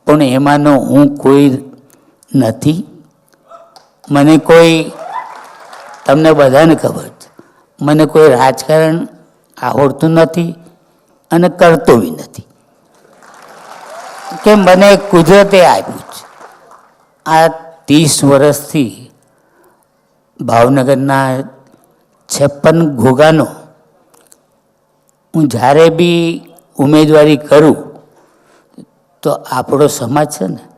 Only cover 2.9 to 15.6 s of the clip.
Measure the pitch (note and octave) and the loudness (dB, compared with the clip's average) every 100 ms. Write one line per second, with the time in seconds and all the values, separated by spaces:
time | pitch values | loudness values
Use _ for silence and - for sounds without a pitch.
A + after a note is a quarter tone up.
2.9 | - _ _ _ _ _ - _ _ _ | -20 _ _ _ _ _ -20 _ _ _
3.9 | _ - C#3+ C#3+ D#3 D#3 E3 E3 E3 D#3 | _ -4 -2 2 0 4 4 4 0 -6
4.9 | - - - - - - - - - - | -12 -14 -14 -16 -20 -20 -20 -20 -20 -20
5.9 | - - C#3+ D#3+ D3 C3+ C3+ E3 D3 - | -10 -2 0 2 2 2 4 2 0 -4
6.9 | - - _ - _ _ _ _ _ D3 | -8 -14 _ -20 _ _ _ _ _ -4
7.9 | D3+ D3 D#3 D#3 B2 C3 C3 - D#3 D#3+ | 0 0 4 4 4 0 -2 -2 0 0
8.9 | E3 - - _ _ _ _ B2+ A#2+ C#3 | -4 -8 -16 _ _ _ _ -6 -2 -2
9.9 | C3 D#3+ D#3+ E3 F3 E3 - _ _ _ | -2 -2 0 0 -2 -8 -12 _ _ _
10.9 | _ _ _ _ E3 F3 F3 F3 D#3+ - | _ _ _ _ -2 -2 2 2 2 2
11.9 | B2 E2+ D#2 - - - _ _ _ _ | 0 0 -10 -18 -20 -20 _ _ _ _
12.9 | _ _ _ - - - - - - - | _ _ _ -20 -20 -20 -20 -20 -20 -20
13.9 | - - - - F#3+ G#3 G#3 F3+ F#3 G3+ | -20 -20 -20 -16 -4 0 2 4 4 4
14.9 | G3 - F3+ D#3+ G3+ G3 G3 | 2 2 0 4 4 4 4